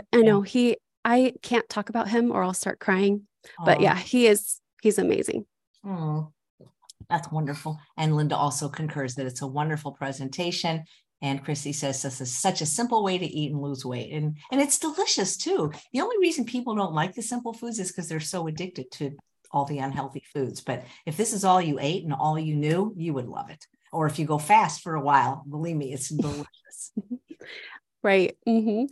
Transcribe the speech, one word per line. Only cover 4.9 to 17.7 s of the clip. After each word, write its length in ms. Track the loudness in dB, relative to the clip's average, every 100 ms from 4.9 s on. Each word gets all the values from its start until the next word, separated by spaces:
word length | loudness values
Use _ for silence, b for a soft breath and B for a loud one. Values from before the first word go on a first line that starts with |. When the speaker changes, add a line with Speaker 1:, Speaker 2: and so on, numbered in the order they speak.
| 4
Speaker 1:
amazing. 460 | 2 2 0 -4 -6 _ _ _ -8
Speaker 2:
Mm. 460 | -4 -2 -2 -4 _ _ _ -20 _ -20 -20 -4
That's 200 | -2 -2
wonderful. 460 | -4 -2 -4 -8 -10 b -2
And 180 | 2 2
Linda 220 | 2 2
also 320 | 0 -2 -6
concurs 460 | -4 -6 -4 -6 -4
that 100 | -8
it's 160 | -6
a 60 | -6
wonderful 440 | -2 -2 -2 -6
presentation. 920 | -8 -8 -6 -8 -4 -4 -2 -2 -4 -6 b _ _
And 220 | -4 -4
Chrissy 300 | -4 -6 -6
says, 280 | -4 -4 -4
"This 180 | -6 -8
is 100 | -6 -2
such 260 | 0 0
a 40 | -2
simple 380 | 0 2 2
way 140 | 2 0
to 80 | -2
eat 260 | -4 -4
and 100 | -4
lose 240 | -6 -6 -6
weight." 260 | -6 -6
And, 240 | -4 -4 -4 B
and 80 | 0
it's 180 | 2 0
delicious 580 | -2 -2 0 0 -2 -2
too. 340 | -2 0 0 -4 B
The 80 | -2
only 160 | 0 2
reason 260 | 0 0 -2
people 300 | -4 -2 -2
don't 180 | 0
like 200 | 0 -2
the 80 | -4
simple 320 | -6 -6 -6
foods 260 | -8 -8